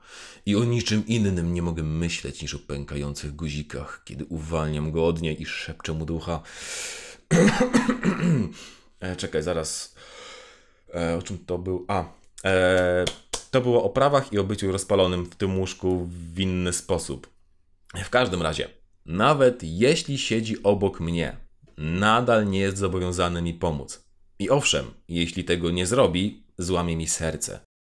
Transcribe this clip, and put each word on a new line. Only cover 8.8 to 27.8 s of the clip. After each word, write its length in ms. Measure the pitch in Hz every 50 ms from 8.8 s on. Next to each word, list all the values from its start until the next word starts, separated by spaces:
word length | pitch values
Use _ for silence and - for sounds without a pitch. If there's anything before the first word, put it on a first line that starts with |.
| - _ _ -
E, 160 | 90 92 90
czekaj, 280 | - 98 87 - 78 76
zaraz. 520 | 90 87 80 78 - - - - - - - - - - - - - - - - - - - _ _ _ _ _ - -
E, 240 | 87 85 82 85
o 40 | 85
czym 240 | 87 - 101 87 -
to 120 | - 90
był? 280 | 85 87 92 92 90 -
A, 160 | - 101 92 87 - - - _ - _ - -
e, 600 | 95 95 92 92 90 92 92 90 90 90 90 90 85 - - - _ - - - -
to 100 | - 131
było 220 | 123 123 120 120 110
o 60 | 98
prawach 440 | - 131 135 143 143 135 127 - 104
i 60 | 101
o 40 | 95
byciu 280 | 98 107 101 101 95
rozpalonym 540 | 90 95 - - 104 98 92 90 90 90 87
w 100 | 87 -
tym 240 | - 104 95 95 95
łóżku 500 | 95 92 - - - 92 92 90 87 85 87 87 85 82 82
w 60 | 95
inny 340 | 95 95 92 90 90 87 85
sposób. 560 | - - - 92 82 - - 69 65 - - _ _ _ _ _ _ _ _ _ _ _ - - 95 92
W 60 | -
każdym 320 | - 123 127 98 92 87
razie, 260 | 85 78 76 73 - - - - _ _ _ _ _
nawet 580 | 76 82 95 110 139 151 139 135 127 123 - -
jeśli 540 | 80 80 90 117 139 165 160 - - 139
siedzi 460 | 131 - - 110 113 110 110 104 - -
obok 360 | 101 104 95 101 95 - -
mnie, 380 | 82 85 85 85 80 64 - - - - _ _ _ - -
nadal 720 | - 76 80 85 92 104 107 110 120 123 120 117 110 107
nie 120 | 101 95 98
jest 180 | 98 98 95
zobowiązany 640 | 98 98 90 90 92 90 90 87 90 87 87 87 85
mi 120 | 85 85 82
pomóc. 520 | 85 90 85 76 69 65 - - - _ _ _ _ _ _ _ -
I 100 | 98 90
owszem, 360 | 135 143 139 - - 76 65 - - - _
jeśli 360 | - 85 85 85 82 - 95 85
tego 280 | - 87 85 85 85
nie 140 | 87 90 92
zrobi, 580 | 90 120 135 123 87 82 90 98 104 - - - _ _
złamie 380 | - 90 90 92 87 87 85 82
mi 120 | 80 80
serce. 520 | 82 - - 80 82 78 76 - - 50 - - _ _ _